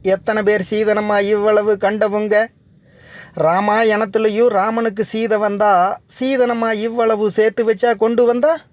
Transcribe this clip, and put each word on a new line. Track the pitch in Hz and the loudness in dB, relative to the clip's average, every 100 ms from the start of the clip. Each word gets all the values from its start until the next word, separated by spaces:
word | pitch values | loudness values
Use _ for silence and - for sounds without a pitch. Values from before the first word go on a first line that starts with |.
எத்தனை | 190 190 - 214 | 0 -2 -2 0
பேர் | 208 208 185 | 0 0 -2
சீதனமா | 214 214 214 214 208 | -2 0 0 0 0
இவ்வளவு | 202 208 208 214 208 202 | 0 0 2 2 2 0
கண்டவுங்க? | 196 208 214 208 214 208 226 _ _ _ _ _ - - - - | -2 0 -2 -2 0 0 -2 _ _ _ _ _ -20 -20 -16 -2
ராமாயணத்துலயும் | 156 180 208 208 226 214 214 220 220 208 240 | 0 2 0 2 2 0 0 0 0 2 2
ராமனுக்கு | 208 208 226 226 202 | 2 0 -2 -4 -4
சீதை | 208 220 226 214 | -6 -4 -2 0
வந்தா | 208 202 208 185 185 - _ - | 0 0 2 4 2 -2 _ -6
சீதனமா | 262 269 240 233 226 | -2 0 0 0 -2
இவ்வளவு | 214 226 233 226 214 208 | -2 -4 -2 0 0 0
சேர்த்து | 196 220 214 226 | 0 0 0 -2
வச்சா | 214 240 208 | 0 0 2
கொண்டு | 220 240 240 | 0 2 2
வந்தா? | 240 294 320 - | 2 0 0 -6